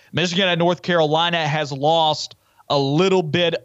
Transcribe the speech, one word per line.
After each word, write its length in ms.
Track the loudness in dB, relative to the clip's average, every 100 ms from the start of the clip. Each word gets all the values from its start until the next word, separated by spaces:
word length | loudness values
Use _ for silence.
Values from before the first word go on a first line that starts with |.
| _
Michigan 340 | -4 -2 0 0
at 100 | 2
North 240 | 0 0
Carolina 640 | 0 0 2 2 0 -2 -2
has 260 | -2 -4
lost 640 | -2 0 2 2 -2 -6 -14 _ _ -4
a 100 | -2
little 420 | 0 2 2 2
bit 320 | 0 0 0 -2